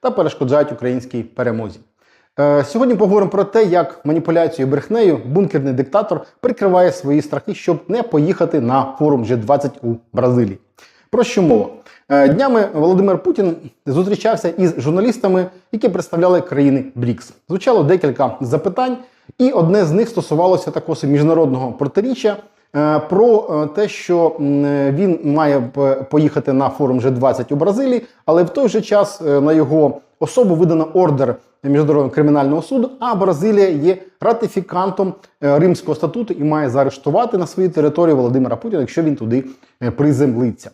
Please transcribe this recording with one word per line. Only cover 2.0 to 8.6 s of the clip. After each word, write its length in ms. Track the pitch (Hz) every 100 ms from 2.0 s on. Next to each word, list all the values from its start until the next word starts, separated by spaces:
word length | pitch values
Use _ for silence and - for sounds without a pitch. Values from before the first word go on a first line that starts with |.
| _ _ _ -
Е, 240 | 143 143
сьогодні 300 | 139 233 254
поговоримо 360 | 220 202 208 190
про 140 | 196
те, 200 | 196 226
як 360 | 220 175 165 -
маніпуляцією 640 | 147 160 160 165 165 - 131
і 20 |
брехнею 500 | 143 - 220 220 143 110
бункерний 460 | 151 196 156 139
диктатор 480 | 127 135 196 214 170 - _
прикриває 520 | 247 226 196 185 180
свої 300 | 175 139 147
страхи, 320 | 147 143 -
щоб 240 | 202 - 170 -
не 140 | 220
поїхати 580 | - 156 151 180 160 160